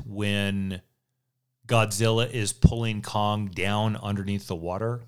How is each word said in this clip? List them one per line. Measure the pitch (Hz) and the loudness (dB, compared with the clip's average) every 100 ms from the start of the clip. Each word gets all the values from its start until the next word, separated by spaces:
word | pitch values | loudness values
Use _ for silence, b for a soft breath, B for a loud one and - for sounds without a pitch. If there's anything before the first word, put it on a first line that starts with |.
| 113 | -8
when | 101 104 101 101 98 95 90 - _ _ _ _ _ _ _ - | -4 -2 0 0 -2 -4 -6 -12 _ _ _ _ _ _ _ 2
Godzilla | 117 107 98 113 113 123 | 4 4 2 2 2 0
is | 127 101 | -2 -4
pulling | - - 117 113 107 | 4 4 4 -2 -4
Kong | 101 107 104 104 104 | -2 0 2 2 -2
down | 87 95 104 110 107 | -2 0 2 0 0
underneath | 101 101 98 101 - | -2 -2 -2 -2 -4
the | 87 | -6
water | 85 92 113 120 | -4 -4 -2 -4